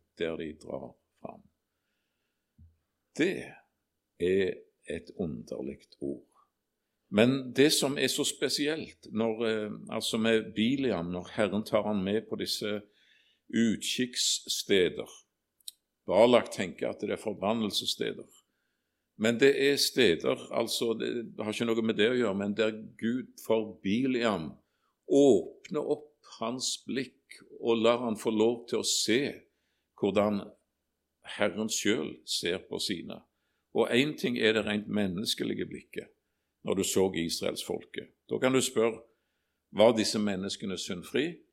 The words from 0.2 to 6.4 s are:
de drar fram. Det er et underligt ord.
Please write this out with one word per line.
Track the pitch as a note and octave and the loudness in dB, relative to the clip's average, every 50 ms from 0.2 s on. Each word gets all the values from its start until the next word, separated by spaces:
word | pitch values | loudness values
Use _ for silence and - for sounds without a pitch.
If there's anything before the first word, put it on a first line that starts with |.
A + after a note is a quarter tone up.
| E2+ E2 E2 | -6 -4 -4
de | E2 E2 D#2 D2+ D#2 | -6 -8 -10 -12 -14
drar | - - D2+ C2+ C2 B1 - _ _ _ _ _ | -12 -10 -10 -10 -10 -12 -18 _ _ _ _ _
fram. | - - - - _ _ _ _ _ _ _ _ _ _ _ _ _ _ _ _ _ _ _ _ _ _ _ - - - _ _ _ _ _ _ _ _ - C3+ | -16 -16 -16 -18 _ _ _ _ _ _ _ _ _ _ _ _ _ _ _ _ _ _ _ _ _ _ _ -20 -20 -20 _ _ _ _ _ _ _ _ -2 0
Det | D3+ F#3+ F3+ - - - - - _ _ _ _ _ _ _ _ _ _ _ - | 0 0 0 -4 -8 -12 -16 -20 _ _ _ _ _ _ _ _ _ _ _ -2
er | E2+ F#2 F#2+ G2 F#2 F#2 - - - _ _ _ _ | 0 2 2 2 2 0 -2 -6 -12 _ _ _ _
et | - D#2 E2 - - - | -8 -8 -8 -10 -10 -8
underligt | - F#2 D#2 C2 A1+ - - B1 - C2+ C#2 C#2 - _ _ _ - | -6 -6 -6 -6 -8 -10 -10 -10 -8 -8 -8 -10 -12 _ _ _ -10
ord. | C#2+ C#2 C#2 - - _ _ _ | -8 -8 -8 -8 -12 _ _ _